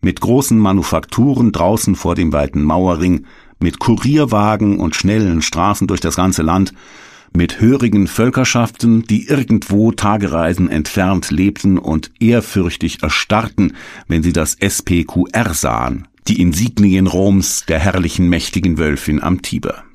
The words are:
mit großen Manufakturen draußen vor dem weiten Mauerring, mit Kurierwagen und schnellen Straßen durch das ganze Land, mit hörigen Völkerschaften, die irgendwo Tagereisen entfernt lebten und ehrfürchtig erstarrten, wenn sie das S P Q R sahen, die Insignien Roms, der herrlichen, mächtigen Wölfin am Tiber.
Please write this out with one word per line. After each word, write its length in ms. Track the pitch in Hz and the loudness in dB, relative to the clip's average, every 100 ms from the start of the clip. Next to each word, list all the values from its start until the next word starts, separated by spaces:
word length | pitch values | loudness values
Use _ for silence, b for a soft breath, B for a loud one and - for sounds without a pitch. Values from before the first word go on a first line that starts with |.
mit 200 | 92 - | -2 -2
großen 380 | - 127 139 113 | 2 2 4 4
Manufakturen 920 | 104 95 85 82 - - 139 131 117 | 4 2 0 -2 -2 0 2 4 2
draußen 420 | - 87 110 - | 2 0 2 0
vor 220 | 90 82 87 | -2 -2 0
dem 160 | 85 | 0
weiten 320 | 73 73 73 | 0 -2 0
Mauerring, 600 | 76 82 92 85 92 82 B B B B | 0 2 0 0 0 0 B B B B
mit 180 | 87 - | -4 -2
Kurierwagen 1000 | - 110 120 151 147 107 104 107 104 101 | 0 0 2 2 2 2 0 2 0 0
und 160 | 87 - | -2 -2
schnellen 460 | 92 110 101 82 | 0 2 2 0
Straßen 440 | 78 - 92 104 92 | -2 -2 -2 0 -2
durch 140 | 92 | -2
das 160 | 82 80 | -2 0
ganze 260 | 92 90 | 0 0
Land, 320 | 80 92 95 B B B B B B | 0 0 0 B B B B B B
mit 280 | 85 85 - | -2 -2 2
hörigen 480 | 110 135 120 101 95 | 2 4 2 2 0
Völkerschaften, 960 | - 117 127 127 123 113 - 117 113 | 0 0 0 0 0 -2 0 2 2
die 240 | 113 107 - | 2 -2 0
irgendwo 640 | 143 120 113 - 101 113 | -2 2 -2 2 2 2
Tagereisen 760 | - 104 107 98 78 82 87 90 | 0 -2 0 -2 -2 -2 0 0
entfernt 600 | 78 76 - 92 95 - | 0 -4 -2 0 0 -2
lebten 480 | 76 98 101 101 92 | 0 0 0 0 0
und 320 | - 80 - _ | 0 -4 -4 _
ehrfürchtig 840 | 113 117 110 101 87 - 87 - | 2 2 0 -2 -2 -2 -6 -4
erstarrten, 760 | 82 - - 107 113 - 92 B B B B | -4 -4 0 -2 -2 -2 -2 B B B B
wenn 160 | 82 | 0
sie 80 | 80 | 0
das 240 | 85 78 - | 0 -2 -2
S 260 | 98 - | -4 -4
P 220 | - 87 | -2 -2
Q 220 | 80 87 90 | 0 -2 -2
R 240 | 107 117 | -2 -2
sahen, 540 | 80 64 57 62 65 - _ - | -2 -2 -2 -4 -6 -10 _ -4
die 140 | - | 0
Insignien 680 | 90 78 117 - 104 95 92 | 2 2 -2 2 4 4 2
Roms, 580 | 87 98 98 92 - - | 2 2 2 0 -6 -4
der 120 | 80 | 0
herrlichen, 500 | 92 95 90 - 90 | 0 0 -2 0 0
mächtigen 480 | 85 - - 87 80 | 0 -2 -2 -2 0
Wölfin 460 | 78 71 - 76 | -2 -2 -2 -2
am 180 | - 92 | 0 -4
Tiber. 440 | - - 50 - - | -4 -6 -6 -10 -14